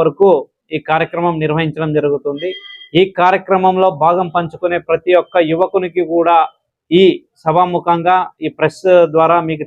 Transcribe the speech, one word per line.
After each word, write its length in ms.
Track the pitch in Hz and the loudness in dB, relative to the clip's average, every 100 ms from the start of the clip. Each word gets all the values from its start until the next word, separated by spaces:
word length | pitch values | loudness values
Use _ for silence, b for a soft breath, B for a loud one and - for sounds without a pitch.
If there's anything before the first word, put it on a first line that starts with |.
వరకు 280 | 160 - 196 151 - _ _ | 0 2 2 2 -2 _ _
ఈ 80 | 156 - | -10 -2
కార్యక్రమం 440 | 160 165 170 175 160 | -2 -2 -2 -4 -2
నిర్వహించడం 480 | 151 156 160 151 160 | -2 -2 -4 -4 -2
జరుగుతుంది। 560 | 151 143 143 147 143 180 185 - - - | -2 -2 -2 -4 -8 -8 -10 -18 -20 -4
ఈ 80 | 160 190 185 | 0 0 0
కార్యక్రమంలో 680 | 180 190 190 190 190 185 190 151 | 0 0 -2 0 0 2 0 0
భాగం 240 | 160 175 180 | 0 0 -2
పంచుకునే 500 | 175 170 165 180 175 | -4 -6 -6 -4 -4
ప్రతి 360 | 165 165 - | -2 -4 2
ఒక్క 220 | 180 - 185 156 | 0 0 -2 0
యువకునికి 520 | 160 180 196 180 170 160 | -2 -2 -2 -4 -4 -2
కూడా 240 | 170 165 165 151 _ _ _ _ | 0 2 2 0 _ _ _ _
ఈ 120 | 170 185 143 _ _ | 4 4 2 _ _
సభాముఖంగా 800 | 160 165 180 175 170 170 170 185 170 _ | -2 0 0 -2 -2 0 0 0 -2 _
ఈ 60 | 156 | -10
ప్రెస్ 380 | - 151 - 185 180 165 | -4 -4 -2 2 4 4
ద్వారా 260 | 156 160 170 | 2 2 2
మీకు 240 | 160 156 | -2 -6